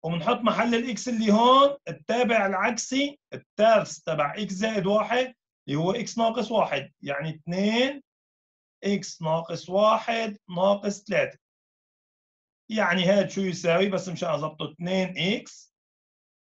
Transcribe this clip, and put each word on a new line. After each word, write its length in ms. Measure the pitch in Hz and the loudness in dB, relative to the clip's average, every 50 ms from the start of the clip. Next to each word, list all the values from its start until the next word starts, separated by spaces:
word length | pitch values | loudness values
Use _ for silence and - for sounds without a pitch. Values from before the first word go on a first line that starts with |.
| - | -8
وبنحط 340 | 160 170 170 165 220 247 226 | -6 -4 -2 0 0 0 0
محل 380 | 233 220 - 190 226 240 233 | 0 0 0 2 0 0 0
الإكس 320 | 233 247 269 233 - - 254 | 0 -2 -4 -6 -6 -6 -4
اللي 260 | 240 220 220 214 202 | -4 0 2 4 4
هون 440 | 220 233 247 254 277 285 285 277 - _ - | 6 6 6 6 6 6 4 2 -2 _ -12
التابع 580 | 165 - - - 220 240 247 208 233 220 202 | -12 -10 -6 -2 0 0 2 2 2 2 2
العكسي، 760 | 196 196 185 196 240 233 - - - 254 269 285 285 285 - _ _ - | 0 0 0 -2 -2 -2 -4 -6 -4 -2 -2 -2 -2 -4 -10 _ _ -16
الترس 680 | 131 - _ _ - 208 226 226 208 156 - - - | -16 -16 _ _ 4 6 6 6 6 4 0 -6 -10
تبع 320 | - 170 160 151 147 143 143 202 | -6 -4 -2 -2 -2 -2 -2 -6
إكس 160 | 208 - 196 | -6 -6 -4
زائد 320 | 185 208 220 220 208 170 | -4 -2 -2 -2 -2 0
واحد 480 | 190 202 214 208 185 233 247 254 254 - _ _ _ _ _ _ - | 2 2 2 2 0 0 -2 -2 -2 -6 _ _ _ _ _ _ -4
اللي 120 | 139 147 | -2 0
هو 120 | 165 180 | 0 0
إكس 260 | 208 233 208 - - 226 | 0 -2 -4 -6 -2 0
ناقص 340 | 233 226 220 247 214 - | 0 0 0 -2 -4 0
واحد، 400 | 233 208 170 - 147 135 - - _ _ | 0 2 2 2 0 -4 -6 -8 _ _
يعني 280 | - 147 139 143 151 160 | -10 -8 -6 -6 -6 -6
اتنين 720 | 156 - - - 175 185 196 208 220 240 254 269 285 277 - _ _ _ _ _ _ _ _ _ _ _ _ _ _ _ - | -8 -10 -8 -6 -4 0 0 2 2 2 0 0 -2 -6 -14 _ _ _ _ _ _ _ _ _ _ _ _ _ _ _ -4
إكس 380 | 196 202 190 - - - - | -2 -2 -2 -4 -8 -12 -8
ناقص 480 | 165 160 160 165 165 - 170 147 - - | -4 -2 -2 -2 -2 -6 -8 -10 -8 -2
واحد 680 | 180 196 214 214 220 220 220 233 226 226 226 214 208 - _ - | 2 4 4 4 4 2 0 -2 -2 -2 -4 -4 -8 -10 _ -10
ناقص 540 | 180 170 185 196 202 202 208 208 196 - - | -4 0 2 2 2 2 0 -4 -6 -6 -6
تلاتة. 360 | - 190 156 135 - - - _ _ _ _ _ _ _ _ _ _ _ _ _ _ _ _ _ _ _ _ _ _ _ _ _ - | -2 0 0 0 -2 -4 -12 _ _ _ _ _ _ _ _ _ _ _ _ _ _ _ _ _ _ _ _ _ _ _ _ _ -6
يعني 360 | 220 220 202 175 175 185 175 | -2 0 0 2 2 2 2
هاد 240 | 175 202 202 190 - | 4 4 4 2 0
شو 120 | - 196 | -2 -4
يساوي؟ 480 | 196 185 170 - - 170 165 175 196 208 | -2 -2 -4 -2 0 2 2 2 2 2
بس 200 | 190 175 175 185 | 0 -2 -4 -6
مشان 200 | 170 - 180 170 | -6 -6 -4 -2
أظبطه، 420 | 156 143 147 156 - - 151 151 | -2 -2 -4 -6 -8 -8 -10 -10
اتنين 420 | - - 170 175 190 190 185 - - - | -10 -8 -6 -2 -2 -2 -2 -2 -4 -4
إكس، 580 | 160 185 220 - - - - - - _ _ _ _ _ _ _ _ _ _ _ _ _ _ _ _ _ | -2 -2 -2 -4 -6 -12 -20 -20 -20 _ _ _ _ _ _ _ _ _ _ _ _ _ _ _ _ _